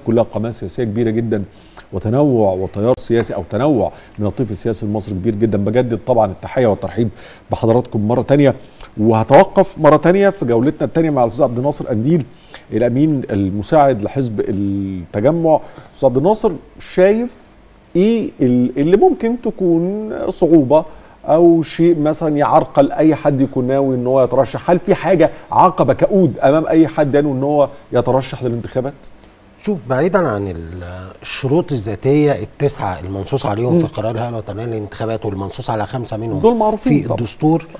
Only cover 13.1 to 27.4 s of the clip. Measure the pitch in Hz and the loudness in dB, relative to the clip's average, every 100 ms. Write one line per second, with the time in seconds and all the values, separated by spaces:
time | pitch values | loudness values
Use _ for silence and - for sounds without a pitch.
13.1 | 143 - 101 98 101 104 160 139 120 101 | 0 -2 -2 -2 -2 0 2 4 2 -2
14.1 | 135 127 104 - 98 101 98 98 95 82 | -4 -4 -4 -4 -4 -2 -4 -4 -8 -8
15.1 | 104 117 170 160 156 - - - - 135 | -2 0 2 2 0 -2 -18 -20 -2 0
16.1 | 123 160 214 220 151 - - - - 185 | 2 2 2 0 -4 -10 -20 -6 2 2
17.1 | 220 240 - - - - _ _ 170 202 | 2 -2 -10 -20 -20 -20 _ _ 0 2
18.1 | 233 170 - 131 123 123 139 147 196 370 | 2 -2 -2 2 2 2 0 2 4 4
19.1 | 302 226 240 220 - 185 165 175 208 214 | 2 -2 -4 -6 -2 0 0 0 -4 -8
20.1 | - - 185 170 165 123 151 170 - - | -8 -8 0 4 4 4 2 0 -8 -20
21.1 | - - 156 175 165 151 - 170 165 147 | -10 0 4 6 4 0 0 2 2 0
22.1 | 156 165 147 127 147 - - 139 - 156 | -2 -2 0 2 2 2 2 2 2 2
23.1 | 147 151 135 135 135 127 135 139 127 123 | 2 0 0 0 0 -2 0 0 -2 0
24.1 | 131 123 127 127 131 - 175 - 185 160 | 2 4 2 0 -2 0 0 2 0 2
25.1 | 185 156 - - 110 175 - 147 - - | 2 2 0 -2 4 4 4 0 2 2
26.1 | 202 175 95 - 156 156 160 156 143 147 | 4 2 2 2 2 2 2 2 2 0
27.1 | 143 147 131 | 2 0 0